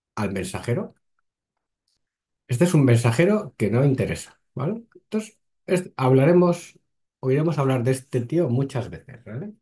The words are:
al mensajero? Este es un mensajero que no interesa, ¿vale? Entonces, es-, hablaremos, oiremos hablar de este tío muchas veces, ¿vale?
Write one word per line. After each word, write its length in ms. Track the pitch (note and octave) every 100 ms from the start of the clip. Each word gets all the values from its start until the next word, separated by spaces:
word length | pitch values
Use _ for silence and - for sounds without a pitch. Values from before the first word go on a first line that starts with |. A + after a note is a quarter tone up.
| _ -
al 160 | G2
mensajero? 640 | F#2+ F#2 F#2 A#2 D3 A#3 _ _ _ _ _ _ _ _ _ _ _ _ _ _ _ -
Este 160 | B2 F3
es 80 |
un 120 | D#3 B2+
mensajero 680 | A#2 A#2 A#2 F3+ G#3 - -
que 120 | G#2
no 140 | A#2 C#3+
interesa, 540 | A#2+ F2+ F2 - _ _
¿vale? 300 | A#2+ D3 A#3 - -
Entonces, 440 | _ G#3+ - _ _ _ -
es-, 240 | F#3 - -
hablaremos, 840 | C3 C3 C#3+ F3+ F3 F3 - _ _ _ _ -
oiremos 380 | C3 C#3 D#3+ D3
hablar 240 | C3+ C3
de 80 | A#2+
este 300 | C3 - B2+
tío 280 | A#2 E3 D#3
muchas 400 | B2 C3+ B2+ F2
veces, 340 | D#2+ - - G2+
¿vale? 280 | A#2 G#3+ G#3+